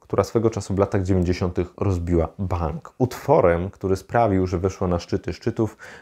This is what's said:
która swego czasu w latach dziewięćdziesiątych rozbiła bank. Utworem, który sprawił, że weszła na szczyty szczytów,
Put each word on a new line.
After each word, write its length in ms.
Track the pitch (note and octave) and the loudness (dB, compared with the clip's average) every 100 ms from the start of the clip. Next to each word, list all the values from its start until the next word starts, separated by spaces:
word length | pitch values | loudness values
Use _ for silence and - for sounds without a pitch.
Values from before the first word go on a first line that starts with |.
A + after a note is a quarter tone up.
która 240 | - A2+ | -4 -2
swego 260 | G2 A#2 A2 | 0 0 0
czasu 240 | G#2 - | 0 -2
w 40 | F#2+ | 0
latach 240 | F#2+ G2+ | 2 0
dziewięćdziesiątych 720 | F#2 F#2 F2 F2+ F2+ F2+ F2+ - | 2 2 2 0 -2 -2 -6 -4
rozbiła 520 | G2 F2+ E2+ E2+ D#2+ - | -2 -2 0 0 0 -4
bank. 560 | F#2 F2+ D#2+ D#3 - - | -6 -4 -4 -6 -10 -2
Utworem, 720 | C3 - - D#3 F#2 E2+ F#2+ | -2 -2 2 4 4 2 0
który 260 | - F#2+ F#2+ | -4 -2 -2
sprawił, 500 | - A#2+ A2+ F#2+ F2+ | 0 0 2 2 0
że 120 | F#2 | 0
weszła 300 | F#2 - F#2 | -2 -2 -2
na 100 | F2 | -2
szczyty 340 | - G2 - | -2 -4 -4
szczytów, 440 | F2 - A2 G#2+ - - - | -6 -4 -2 -2 -4 -20 -20